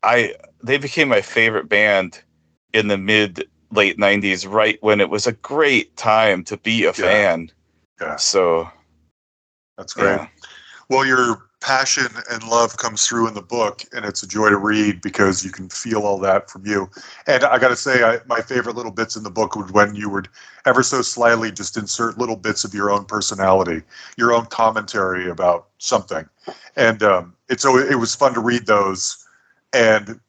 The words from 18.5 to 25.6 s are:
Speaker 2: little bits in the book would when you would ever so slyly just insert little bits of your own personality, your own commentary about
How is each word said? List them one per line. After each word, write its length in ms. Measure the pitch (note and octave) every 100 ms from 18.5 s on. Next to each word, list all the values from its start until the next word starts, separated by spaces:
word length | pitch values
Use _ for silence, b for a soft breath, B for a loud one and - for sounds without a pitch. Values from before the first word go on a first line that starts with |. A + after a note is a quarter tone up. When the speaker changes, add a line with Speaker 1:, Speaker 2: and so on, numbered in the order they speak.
| B2+ A#2+ A2+
Speaker 2:
little 160 | A#2
bits 240 | G2+ A2+ A2+
in 60 |
the 80 | G#2+
book 240 | F#2 G#2+ G#2+
would 140 | F#2
when 240 | G2 G#2
you 160 | G#2 G#2
would 180 | G2 F#2+ B B B -
ever 160 | C3
so 180 | B2+ C3+
slyly 480 | B2 - A#2+ A#2 A2+
just 240 | F#2 G2+ A2+
insert 420 | G2+ - A#2 A2
little 180 | A#2+ A2
bits 280 | G2 G#2
of 100 | G2+
your 160 | G2 G2+
own 140 | G2+ G2
personality, 760 | G#2+ G2 G2+ F#2+ F#2+ F#2 D#2+ - B B -
your 140 | A#2
own 120 | A#2 A2+
commentary 840 | - A2+ A2 G#2 A2 F#2+ F2+ F2+
about 380 | E2+ F2+ F2